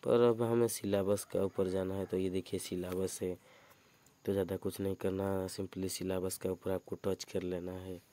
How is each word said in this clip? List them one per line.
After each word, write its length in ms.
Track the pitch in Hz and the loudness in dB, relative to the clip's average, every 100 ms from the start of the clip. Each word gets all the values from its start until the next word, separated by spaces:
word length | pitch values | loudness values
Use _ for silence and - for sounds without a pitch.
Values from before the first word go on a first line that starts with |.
पर 180 | - 120 | 6 6
अब 200 | 120 113 | 6 6
हमें 240 | 117 117 117 | 4 4 2
सिलेबस 540 | - 101 101 95 101 | 2 0 2 4 2
का 200 | - 95 | 0 0
ऊपर 260 | 98 - 95 | 0 0 0
जाना 260 | 92 92 95 | 0 0 -2
है। 100 | 92 | -2
तो 120 | 92 | 0
ये 120 | 95 | 0
देखिए 300 | 95 90 95 | -2 -2 -6
सिलेबस 600 | - 90 90 92 92 - | -4 -4 -2 -2 -2 -2
है, 140 | 92 90 - - - - - _ _ _ - | -4 -4 -12 -20 -20 -20 -20 _ _ _ 0
तो 60 | |
ज़्यादा 260 | 98 90 95 | 0 2 0
कुछ 220 | 98 - | -4 -2
नहीं 160 | 98 95 | -2 0
करना, 500 | 95 95 98 98 92 | 0 0 0 0 -2
सिंपली 420 | - 95 - 95 | -4 -6 -4 -4
सिलेबस 480 | - 92 92 92 - | -2 -2 -2 -2 -2
के 120 | 95 | -4
ऊपर 220 | 92 - | -2 -2
आपको 260 | 92 - 92 98 | -2 -4 -4 -2
टच 180 | 95 | -2
कर 200 | - 98 | -2 -4
लेना 280 | 90 90 90 | -2 -4 -4
है। 260 | 92 92 90 - | -8 -8 -10 -12